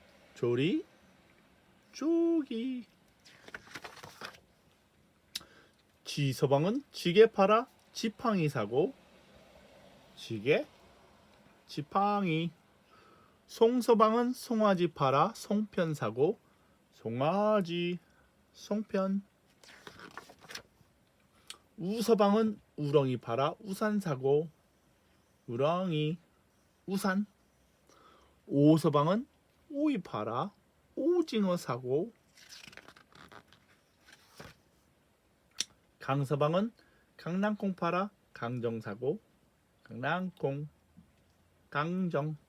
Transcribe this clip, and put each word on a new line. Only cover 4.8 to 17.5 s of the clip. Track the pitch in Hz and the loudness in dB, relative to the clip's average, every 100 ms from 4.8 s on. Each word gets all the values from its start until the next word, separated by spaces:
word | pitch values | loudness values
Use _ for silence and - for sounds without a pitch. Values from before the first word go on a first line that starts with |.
| _ _ _ _ _ - - - - _ _ _ | _ _ _ _ _ -16 -16 -20 -20 _ _ _
지서방은 | - - 139 123 139 143 175 262 - | -10 -2 -2 0 2 4 2 -2 -6
지게 | - 175 175 220 | -4 2 6 6
팔아 | - 196 220 254 _ _ | 6 4 4 2 _ _
지팡이 | - 226 - 240 202 151 | -8 -6 -4 -2 0 0
사고. | 123 104 123 208 - - - - - - - - - - - - - | -2 -2 0 0 -4 -20 -20 -20 -20 -20 -20 -20 -20 -20 -20 -20 -20
지게? | - 113 117 190 302 - - - - - - - - - - | -10 -4 2 2 0 -16 -20 -20 -20 -20 -20 -20 -20 -20 -14
지팡이. | - 147 196 202 202 185 160 170 - _ _ _ - - - _ _ _ | -12 -4 -2 0 0 0 -2 -4 -8 _ _ _ -20 -20 -20 _ _ _
송서방은 | - 226 254 226 220 220 226 240 | 2 4 4 4 6 6 4 0
송아지 | 254 - 226 214 185 175 | -4 -4 2 4 4 0
팔아 | - 139 139 185 - | 2 2 4 2 -2
송편 | - 208 214 - 165 | -2 -2 -2 -2 -2
사고. | 151 113 113 156 233 _ _ _ _ _ | -2 -4 2 0 0 _ _ _ _ _
송아지, | - 113 117 147 196 214 | -12 -8 -2 0 2 2